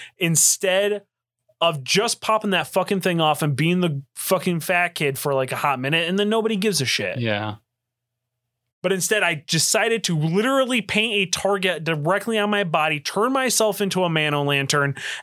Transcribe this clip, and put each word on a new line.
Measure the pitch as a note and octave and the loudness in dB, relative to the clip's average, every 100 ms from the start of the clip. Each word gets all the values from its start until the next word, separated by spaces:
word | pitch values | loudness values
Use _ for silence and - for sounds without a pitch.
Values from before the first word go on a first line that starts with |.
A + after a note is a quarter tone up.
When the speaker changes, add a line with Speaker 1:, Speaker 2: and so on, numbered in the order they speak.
| - - | -16 -4
Speaker 1:
instead | E3+ D#3 - - F#3+ F#3 G3+ G#3 - _ _ _ _ - | 0 2 2 2 0 2 0 -2 -8 _ _ _ _ -2
of | E3+ D3+ | 0 0
just | B2 F#3 A3+ - | -2 0 0 -2
popping | - A3 G#3+ | 0 0 2
that | F3+ D3 | 0 0
fucking | G3 F3+ G3 | 0 0 0
thing | F#3 E3+ | 0 2
off | D#3 D3 | 2 2
and | D3+ | 0
being | C3 D#3+ F3+ | 2 2 2
the | F3 C#3 - | 0 -2 -8
fucking | - - F#3 F#3 E3+ | -8 0 0 0 -2
fat | - F3 F3 | 0 0 0
kid | - D3 B2+ | 0 -2 -2
for, | D3 | 0
like, | C3+ C3 | 0 -2
a | B2 | -2
hot | D3 C3 | -2 0
minute, | C3 E3 E3+ | 0 0 0
and | F#3+ | 0
then | G#3 | 0
nobody | A3+ A3 G#3+ | 0 0 0
gives | G#3+ D#3 | 0 0
a | B2 | -2
shit." | - G2 B2 | -2 -4 -2
Speaker 2:
Yeah. | A#2 G#2 G#2+ G#2+ _ _ _ _ _ _ _ _ _ _ _ _ | -2 -2 -4 -8 _ _ _ _ _ _ _ _ _ _ _ _
Speaker 1:
But | F#3 | -2
instead, | F#3+ - G#3+ | -2 0 0
I | F3 D#3+ - | 0 -2 -2
decided | D#3+ - - A3+ A3+ | -2 2 2 2 0
to | - D#3+ | 0 0
literally | D#3+ F3+ B3 C4+ B3 B3 | 0 2 2 2 2 0
paint | - G#3+ A3+ | 0 0 0
a | G#3 F3+ | 0 -2
target | - G3 G3 F#3 D#3+ | 0 0 0 0 -2
directly | D#3+ D#3 D3+ G3 A3+ A3 | -2 -2 0 0 0 -2
on | G#3 | 0
my | G3+ | 0
body, | F#3 D#3+ D#3 D3 | 0 0 0 -2
turn | - G3 B3 | -4 0 0
myself | C4+ B3+ - A3 G3+ | 0 0 2 0 0
into | G3+ F#3 | -2 0
a | F3 | 0
man-o-lantern, | D#3+ D3+ D3 C#3+ C#3 C3+ D3 C#3 C#3 - - | 2 0 0 0 0 0 0 0 -2 -8 -6